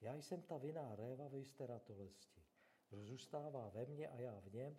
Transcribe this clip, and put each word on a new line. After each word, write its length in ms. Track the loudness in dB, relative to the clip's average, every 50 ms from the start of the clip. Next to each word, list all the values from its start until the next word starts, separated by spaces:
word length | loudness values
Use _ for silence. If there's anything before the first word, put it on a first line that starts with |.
Já 140 | 0 0 2
jsem 260 | 2 2 0 0 0
ta 160 | 2 2 2 4
vinná 380 | 4 4 4 2 2 2 2
réva, 320 | 0 2 0 0 0 0 0
vy 180 | 0 0 -2
jste 220 | -2 -2 0 0 0
ratolesti. 760 | 0 0 -2 -4 -4 -4 -4 -6 -6 -10 -16 -18 -18 -20 -20 -20 _ -20 -20 -20 -20 -20 -12 -8
Kdo 160 | -6 -4 -2
zůstává 640 | -2 -2 -4 -2 -2 0 0 0 2 0 0 0 0
ve 160 | 2 2 2
mně 240 | 2 2 0 0 0
a 100 | 0 0
já 200 | 0 0 0 -2
v 140 | -4 -4 0
něm, 240 | 0 0 0 -2